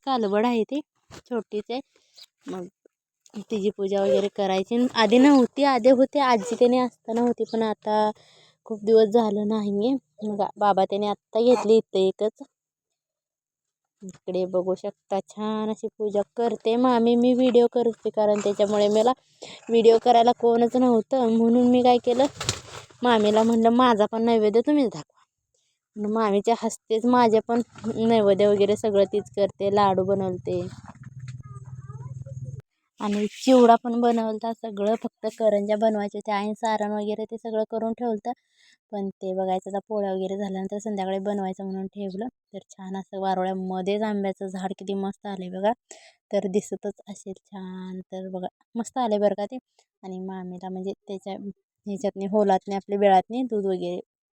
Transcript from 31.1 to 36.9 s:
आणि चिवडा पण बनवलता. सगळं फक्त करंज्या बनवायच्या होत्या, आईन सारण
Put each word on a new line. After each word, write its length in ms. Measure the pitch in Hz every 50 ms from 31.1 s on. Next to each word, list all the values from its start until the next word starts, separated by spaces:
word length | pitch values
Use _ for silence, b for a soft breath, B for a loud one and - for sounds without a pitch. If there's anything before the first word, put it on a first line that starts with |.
| - - - - - - - 403 403 403 - - - - - 403 427 440 - 508 - - - 539 - - - - - - - _ _ _ _ _ _ -
आणि 260 | 208 208 202 208 214 208 -
चिवडा 400 | - - 262 262 254 240 233 233 233 -
पण 160 | 247 233 240
बनवलता. 520 | 240 240 233 226 226 220 220 214 - 226 226
सगळं 400 | _ - 226 202 196 202 208 226 220 -
फक्त 240 | 233 _ _ - 220 - -
करंज्या 380 | 226 214 208 202 202 208 214 208
बनवायच्या 400 | 226 226 214 208 202 202 - 208
होत्या, 180 | - - 208
आईन 160 | 196 202 214 214
सारण 380 | - - 220 214 208 208 208